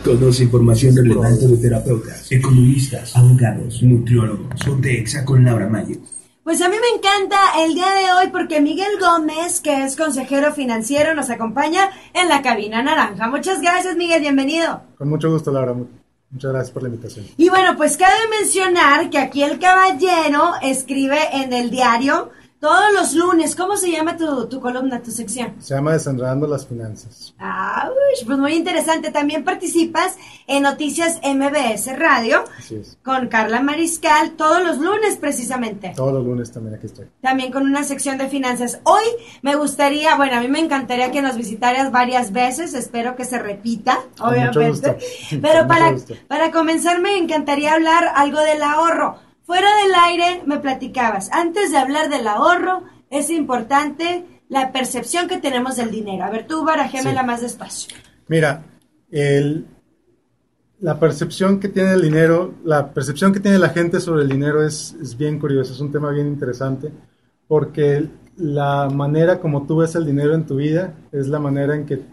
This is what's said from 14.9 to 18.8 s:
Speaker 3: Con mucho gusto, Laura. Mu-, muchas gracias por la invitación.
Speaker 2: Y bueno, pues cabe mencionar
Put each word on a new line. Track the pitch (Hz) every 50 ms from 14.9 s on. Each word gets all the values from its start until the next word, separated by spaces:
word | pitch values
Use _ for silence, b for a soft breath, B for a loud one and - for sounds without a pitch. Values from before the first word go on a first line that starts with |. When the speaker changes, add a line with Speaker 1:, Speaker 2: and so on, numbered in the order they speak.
| _ _
Speaker 3:
Con | 139 147
mucho | 151 156 160 160
gusto, | 160 151 147 151
Laura. | 135 135 131 123
Mu-, | 123 123 120 - - - _ _ _ _ _ _
muchas | 135 127 - 135
gracias | 131 131 120 -
por | - 139
la | 127 123
invitación. | 117 117 - 104 - 107 98 - -
Speaker 2:
Y | - 320 370
bueno, | 370 381 381 359 320
pues | - 311 285 285
cabe | - 370 381 392 440 453 440 440 427
mencionar | 403 - - 381 381 381 349 349